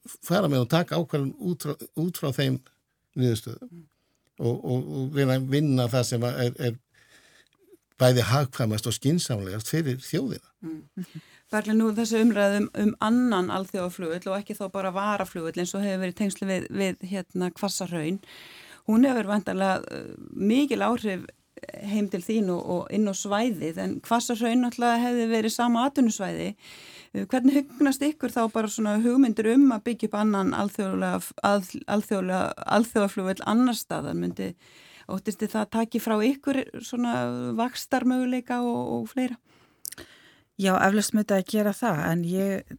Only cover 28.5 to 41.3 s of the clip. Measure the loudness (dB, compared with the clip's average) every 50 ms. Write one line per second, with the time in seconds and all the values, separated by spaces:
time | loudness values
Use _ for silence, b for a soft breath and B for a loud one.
28.5 | 0 0 -2 -2 -2 -2 0 0 2 2 2 4 6 6 6 6 4 2 2 4
29.5 | 6 8 8 8 6 4 0 -2 -4 -2 -2 -2 0 2 2 2 2 2 2 2
30.5 | 2 0 -2 -2 0 -2 -2 -2 0 0 0 0 -2 -2 -4 -6 -10 -2 2 2
31.5 | 2 2 0 -2 -10 -12 -6 0 0 0 0 0 -2 -2 0 0 0 0 0 -2
32.5 | -4 -6 -2 2 2 2 2 2 2 0 0 0 0 -2 -4 -4 -4 -4 -2 0
33.5 | 2 2 4 2 0 -2 -6 -6 -6 -6 -4 -4 -4 -4 -4 -4 -4 -6 -8 -8
34.5 | -8 B B B B B B B B B B B -8 -8 -6 -6 -6 -4 -6 -4
35.5 | -2 -4 -4 -2 -2 -2 -2 -2 -2 -4 -2 0 0 2 2 2 0 0 -2 -2
36.5 | -2 -2 -2 -4 -8 -12 -12 -8 -4 -2 -2 0 0 -2 -2 -2 -4 -4 -4 -4
37.5 | -2 -2 -2 -2 -4 -8 -6 -2 -2 0 2 2 2 2 0 0 -2 -2 -2 -2
38.5 | -4 -2 -2 -2 -2 -2 -2 -2 -2 -4 -4 -4 -4 -2 -2 -2 -4 -8 B B
39.5 | B B B B B B B B B B B B B B B B B B B B
40.5 | _ -2 2 2 4 4 4 4 4 4 0 2 2 0 2 2